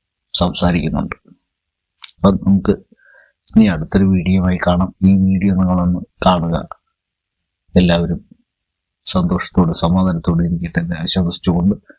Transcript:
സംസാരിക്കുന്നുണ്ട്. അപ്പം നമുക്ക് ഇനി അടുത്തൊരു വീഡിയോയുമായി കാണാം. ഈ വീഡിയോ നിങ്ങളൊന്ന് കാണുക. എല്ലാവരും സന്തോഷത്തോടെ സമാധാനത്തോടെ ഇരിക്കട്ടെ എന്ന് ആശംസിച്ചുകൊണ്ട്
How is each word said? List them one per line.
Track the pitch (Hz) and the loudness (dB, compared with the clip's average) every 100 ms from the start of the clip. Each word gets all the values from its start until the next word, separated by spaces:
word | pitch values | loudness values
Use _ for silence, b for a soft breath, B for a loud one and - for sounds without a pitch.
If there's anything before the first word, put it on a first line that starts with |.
| _ _ _ | _ _ _
സംസാരിക്കുന്നുണ്ട്. | - 90 90 90 87 80 82 - - _ _ _ _ _ _ _ _ - - | -2 -2 0 0 0 -2 -4 -6 -10 _ _ _ _ _ _ _ _ -14 -2
അപ്പം | 196 190 - | 0 0 0
നമുക്ക് | 98 - - - b b b b b - 220 | 0 0 -4 -6 b b b b b 0 2
ഇനി | 220 | 2
അടുത്തൊരു | 82 80 95 | 0 -2 0
വീഡിയോയുമായി | 95 95 87 95 90 90 - | 2 2 2 0 0 0 0
കാണാം. | 87 92 - | 0 -2 0
ഈ | 95 98 | 2 4
വീഡിയോ | 95 95 98 92 | 2 2 0 0
നിങ്ങളൊന്ന് | 92 90 87 87 - _ 95 | 0 0 0 -2 -6 _ 0
കാണുക. | 92 82 82 - - _ _ _ _ _ _ _ _ _ - | 0 0 -4 -6 -16 _ _ _ _ _ _ _ _ _ 0
എല്ലാവരും | 90 85 85 85 - _ _ _ _ _ _ _ - | 2 2 -2 -6 -10 _ _ _ _ _ _ _ -2
സന്തോഷത്തോടെ | 185 87 87 - - 85 | 0 0 -2 -2 -2 0
സമാധാനത്തോടെ | 85 85 92 92 85 85 82 | 0 0 0 0 -2 -2 0
ഇരിക്കട്ടെ | 85 85 85 85 | 0 -2 -4 -4
എന്ന് | 85 82 | -4 -4
ആശംസിച്ചുകൊണ്ട് | 85 95 85 - - 87 90 104 b | -2 0 0 -2 -2 0 0 -2 b